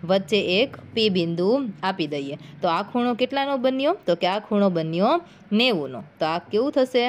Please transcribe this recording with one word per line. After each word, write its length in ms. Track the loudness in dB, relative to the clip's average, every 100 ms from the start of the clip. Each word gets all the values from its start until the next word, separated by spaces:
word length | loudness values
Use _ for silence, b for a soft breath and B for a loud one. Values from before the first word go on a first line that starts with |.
| 2
વચ્ચે 300 | 0 2 0 2 2
એક 120 | 0 -2 -10
પી 160 | 0 2 2
બિંદુ 320 | 0 0 2 2 0 -4 -6
આપી 200 | -4 -4
દઈએ. 240 | -4 -6 -10 B B
તો 60 | -2 0
આ 60 | -2
ખૂણો 220 | -2 -2 -2
કેટલાનો 340 | -2 -2 -2 0
બન્યો? 280 | 0 0 0 -2 0
તો 60 | 0
કે 60 | 0
આ 60 | -2 -2
ખૂણો 220 | 2 2 2
બન્યો 340 | -2 0 2 0 -2 B -2 2
નેવુંનો. 420 | 2 2 -4 -10 -14 -4
તો 60 | -2
આ 80 | -2 -2
કેવું 220 | 0 0 2
થશે? 280 | 2 2